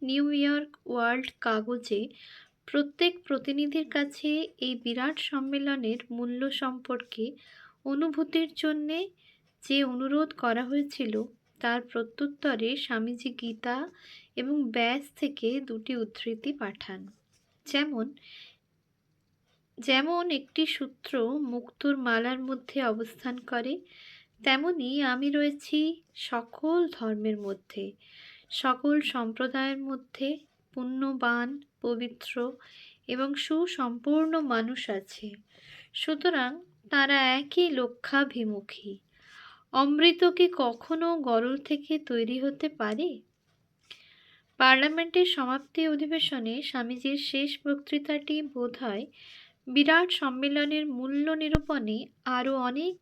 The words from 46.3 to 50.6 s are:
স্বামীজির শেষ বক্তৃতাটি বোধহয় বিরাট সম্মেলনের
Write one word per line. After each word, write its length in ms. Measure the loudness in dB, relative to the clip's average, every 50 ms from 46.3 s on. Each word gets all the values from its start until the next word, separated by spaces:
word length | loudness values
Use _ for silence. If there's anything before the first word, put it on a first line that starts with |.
| -2 -2 -2 -4 -4 -4
স্বামীজির 560 | -4 -4 -4 -4 -4 -4 -4 -4 -2 -2 -2 -2
শেষ 420 | -2 -2 -2 0 -2 -2 -4 -4 -2 -2
বক্তৃতাটি 760 | -2 -2 -2 -2 -4 -2 -2 -2 -2 -2 -2 -2 -4 -4
বোধহয় 640 | -4 -4 -4 -4 -4 -4 -4 -4 -4 -4 -4 -4 -6 -8 -12 -20 -20 -20 -20 -20 -20 -20 _ _ _ 0
বিরাট 440 | 4 6 6 8 8 6 6 4
সম্মেলনের 760 | 2 0 0 -2 0 0 0 2 2 2